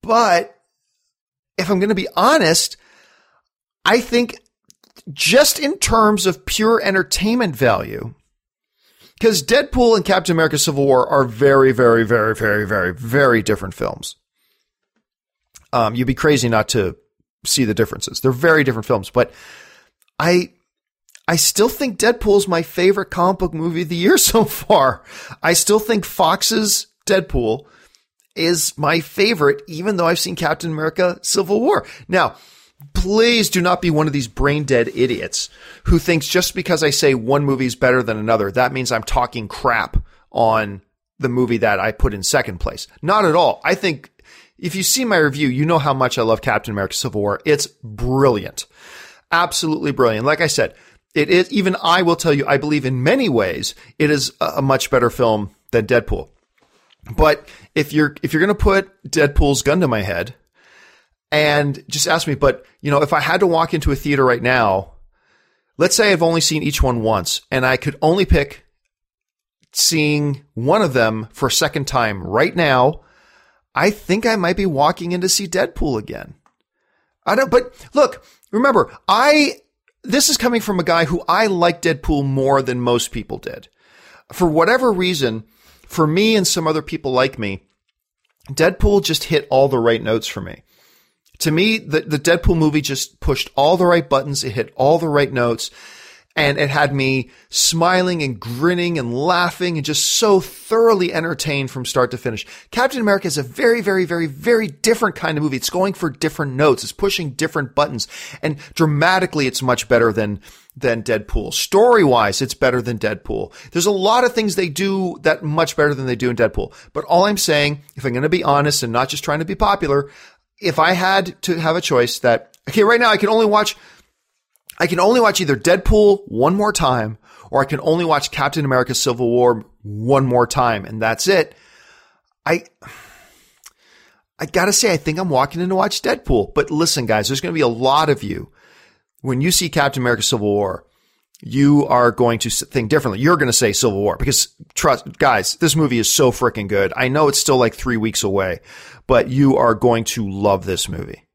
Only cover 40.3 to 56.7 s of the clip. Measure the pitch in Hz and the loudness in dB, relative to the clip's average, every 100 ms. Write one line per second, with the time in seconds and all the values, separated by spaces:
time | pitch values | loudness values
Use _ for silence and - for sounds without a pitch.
40.3 | - 113 110 104 98 _ _ _ _ 131 | 0 0 0 -2 -10 _ _ _ _ -4
41.3 | 123 123 117 113 101 104 - 131 104 92 | -2 0 0 0 0 -2 -2 -2 -2 -2
42.3 | 143 120 90 - - - _ 151 208 190 | -2 -2 -6 -8 -10 -18 _ -2 0 2
43.3 | 160 151 - - 180 190 143 - _ _ | 2 2 0 -4 -2 -4 -6 -12 _ _
44.3 | - _ _ 175 185 180 254 247 185 151 | -20 _ _ -8 -6 -4 -2 0 2 0
45.3 | 135 147 127 156 170 147 135 127 - 113 | 0 -2 0 0 0 0 -2 -2 0 0
46.3 | 113 - 107 - 101 95 - 131 107 101 | 0 0 -4 -4 -6 -6 -6 -6 -4 -4
47.3 | 101 - 147 - _ 113 104 120 131 139 | -4 0 0 -2 _ -18 -8 -2 2 2
48.3 | 110 - - - _ - - - - _ | 2 -4 -14 -16 _ -20 -20 -20 -20 _
49.3 | 170 175 - 160 156 147 127 123 110 127 | -2 0 -2 -4 -2 -4 2 2 2 -2
50.3 | 156 165 - 110 _ _ _ _ 156 147 | 0 0 0 -2 _ _ _ _ -2 2
51.3 | 175 180 208 185 190 165 175 170 165 165 | 2 2 0 -2 -2 0 2 2 0 0
52.3 | 143 135 139 147 151 131 127 135 262 233 | 0 0 0 0 -2 -2 -2 0 2 2
53.3 | 120 95 82 95 - - _ 147 147 127 | 0 0 -4 -8 -12 -20 _ 0 0 -2
54.3 | _ - - 135 135 - 131 120 - 120 | _ -4 -2 0 0 2 2 2 2 0
55.3 | 107 101 _ _ 117 107 120 117 87 - | 0 -4 _ _ -2 2 0 0 -6 -6
56.3 | _ _ _ _ | _ _ _ _